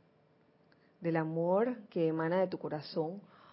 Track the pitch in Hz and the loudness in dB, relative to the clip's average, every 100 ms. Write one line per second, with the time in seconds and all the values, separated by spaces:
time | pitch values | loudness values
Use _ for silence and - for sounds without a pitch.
0 | _ _ _ _ _ _ _ _ _ _ | _ _ _ _ _ _ _ _ _ _
1 | 170 165 160 165 170 190 247 233 - 185 | 0 0 0 0 2 4 2 -2 -6 0
2 | 160 160 160 180 185 160 147 151 - 175 | 2 2 2 2 2 -2 -6 -6 -4 -4
3 | 160 202 - - - | -4 -6 -14 -20 -20